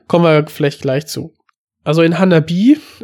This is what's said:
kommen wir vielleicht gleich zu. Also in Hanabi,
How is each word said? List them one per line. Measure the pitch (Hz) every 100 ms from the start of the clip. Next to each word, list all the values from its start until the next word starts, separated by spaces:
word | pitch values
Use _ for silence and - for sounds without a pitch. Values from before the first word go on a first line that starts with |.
| -
kommen | 175 170
wir | 151 151
vielleicht | - 143 -
gleich | 139 131 151
zu. | - 165 _ _ _ _ _
Also | - 156
in | 165 170
Hanabi, | 190 165 156 175 226 302 - -